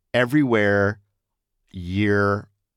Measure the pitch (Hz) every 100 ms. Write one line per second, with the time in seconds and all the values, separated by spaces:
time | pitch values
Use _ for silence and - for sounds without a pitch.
0 | _ 120 123 147 135 113 104 101 101 104
1 | _ _ _ _ _ _ _ 92 87 95
2 | 104 101 101 101 - _ _